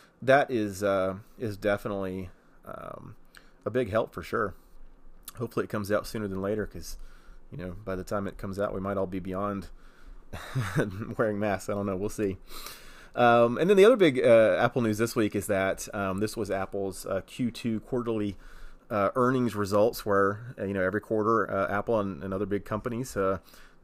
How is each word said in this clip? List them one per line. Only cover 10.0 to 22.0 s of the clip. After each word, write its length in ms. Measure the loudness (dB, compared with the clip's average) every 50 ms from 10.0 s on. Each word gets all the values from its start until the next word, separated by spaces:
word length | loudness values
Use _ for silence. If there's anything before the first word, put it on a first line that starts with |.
| -20 -18 -18 -18 -16 -16
<laughs> 840 | -14 -14 -14 -8 -6 -6 -6 -2 -2 -2 -2 -2 -4 -8 -10 -8 -2 0
wearing 220 | 0 0 0 0
masks. 300 | 0 0 -2 -2 -2 -4
I 40 | -4
don't 140 | -2 -2 -2
know. 80 | -2
We'll 140 | -2 -4 -6
see. 280 | -4 -2 -2 -2 -4 -6 -10 -16 -16 -14 -14 -14 -16 -18 -20 -20 -20 -20 -20 -8 0
Um, 420 | 4 6 8 8 8 6 6 4 2
and 100 | 4 6
then 80 | 8
the 100 | 10 10
other 100 | 10 10
big, 280 | 8 6 6 6 4 6
uh, 340 | 8 8 8 8 8 6 4
Apple 240 | 4 2 2 2 2
news 160 | 2 2 0
this 160 | 0 0 2
week 200 | 2 0 2 0
is 120 | -2 0 0
that, 400 | 0 2 2 0 -2 -4 -6 -8
um, 280 | -6 -4 -4 -2 -2 -2
this 180 | -2 -4 -4 -6
was 140 | -4 -4
Apple's, 560 | -2 -4 -4 -4 -4 -4 -4 -4 -6 -8 -6 -4
uh, 140 | -4 -4 -4
Q 240 | -6 -6 -4 -4 -4
two 300 | -4 -4 -4 -4 -4 -4
quarterly, 580 | -4 -4 -4 -4 -2 -2 -2 -2 -2 -4 -4 -8 -14 -18 -16 -16 -14 -16 -16 -18 -10 -4
uh, 180 | 0 0 0 2 2
earnings 400 | 2 2 4 4 2 0 0 0
results, 500 | -2 -2 2 4 4 4 4 2 -2 -2
where, 480 | 2 4 4 4 4 2 -2 -8 -12 -8 -6
uh, 60 | -4
you 80 | -2 -2
know, 80 | 0 0
every 180 | 0 0 -2
quarter, 480 | -2 -2 -2 0 2 4 4 2 2 0
uh, 180 | 0 -2 0 0
Apple 320 | -2 -2 0 0 0
and, 240 | 0